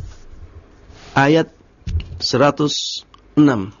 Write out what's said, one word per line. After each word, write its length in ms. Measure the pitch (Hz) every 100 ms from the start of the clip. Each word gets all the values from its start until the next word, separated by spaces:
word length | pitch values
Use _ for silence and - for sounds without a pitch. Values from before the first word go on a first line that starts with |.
| - - - - - - - - - - -
ayat 400 | 135 139 160 160 - _ _ - - - -
seratus 880 | - 123 143 139 147 - - - - - _ -
enam 320 | 147 117 98 -